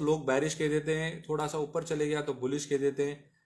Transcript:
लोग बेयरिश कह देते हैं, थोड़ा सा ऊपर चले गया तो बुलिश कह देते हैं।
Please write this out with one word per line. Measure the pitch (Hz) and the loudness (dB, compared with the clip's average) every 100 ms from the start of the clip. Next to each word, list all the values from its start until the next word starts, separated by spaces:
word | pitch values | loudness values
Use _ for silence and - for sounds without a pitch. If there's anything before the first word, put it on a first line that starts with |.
| 151 | 2
लोग | 156 135 | 2 2
बेयरिश | 131 156 160 | 2 2 0
कह | 156 | 2
देते | 151 151 156 | 2 2 0
हैं, | 160 165 - | -2 -6 -4
थोड़ा | 151 151 | -2 -2
सा | 156 | -2
ऊपर | 143 170 | -2 -2
चले | - 151 147 | -2 0 2
गया | 151 | 0
तो | 147 127 | -2 -2
बुलिश | 127 147 147 | -2 -2 0
कह | 139 | 2
देते | 139 139 143 | 2 2 -2
हैं। | 147 - _ | -4 -12 _